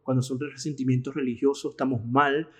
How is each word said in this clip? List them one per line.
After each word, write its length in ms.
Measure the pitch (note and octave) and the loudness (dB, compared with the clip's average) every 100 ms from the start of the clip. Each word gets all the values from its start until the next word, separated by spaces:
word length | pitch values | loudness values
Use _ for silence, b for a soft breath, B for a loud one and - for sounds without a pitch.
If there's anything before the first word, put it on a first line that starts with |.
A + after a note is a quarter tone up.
cuando 220 | - C3 | 0 0
son 160 | B2 B2+ | 0 -4
resentimientos 760 | D3 C3 D#3 C3+ C3 B2+ C3 | -6 -8 -8 -2 2 2 0
religiosos 600 | C#3+ B2+ A#2 C#3 C#3 D3 | -4 -2 2 2 2 -4
estamos 300 | - C3+ B2 A2+ | -4 -2 -2 2
mal, 440 | C3 C#3+ C#3+ D#3+ | 4 4 2 -2